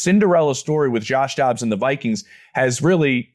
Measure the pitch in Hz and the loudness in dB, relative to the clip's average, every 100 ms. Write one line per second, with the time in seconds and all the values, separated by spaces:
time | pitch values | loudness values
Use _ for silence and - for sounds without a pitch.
0 | 175 202 202 170 151 131 - 151 139 117 | 0 2 4 4 2 -2 -4 -2 0 -2
1 | 110 131 135 - 131 117 117 101 131 143 | -2 -2 -2 0 -2 0 -2 -2 -2 -2
2 | 117 104 - - _ 127 131 123 151 180 | -4 -6 -8 -20 _ -2 -2 0 2 2
3 | 143 123 - | 2 0 -4